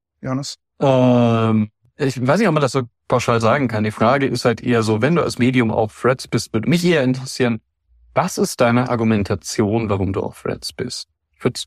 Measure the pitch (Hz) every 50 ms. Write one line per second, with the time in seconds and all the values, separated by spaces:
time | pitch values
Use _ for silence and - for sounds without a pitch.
0 | _ _ _ _ - 131 131 135 139 - - - _ _ _ _ - 135 131 127
1 | 127 127 123 120 120 117 113 113 113 110 110 110 107 107 - _ _ _ _ -
2 | 147 135 - 131 120 127 151 196 233 185 156 156 143 123 - 139 123 - _ _
3 | _ - 135 123 - - 120 113 113 110 127 147 135 113 110 107 107 107 107 -
4 | 113 113 135 143 135 - - 117 - 123 117 - - 123 120 113 110 107 110 107
5 | 123 143 175 156 - - - - 117 127 123 127 120 110 104 110 110 107 - -
6 | - 120 135 - - - - 120 - - - 110 101 110 165 175 175 180 170 151
7 | 127 127 127 127 131 - - - 127 120 113 - - _ _ _ _ _ _ _
8 | _ _ _ 127 156 190 - - 202 - - - 127 117 117 123 127 127 123 113
9 | 117 110 110 104 98 - 107 - - - - - 110 98 107 117 113 104 101 95
10 | 95 95 98 101 - - - - - - - - - - - - - - - -
11 | - - _ _ _ _ _ _ - 131 113 - -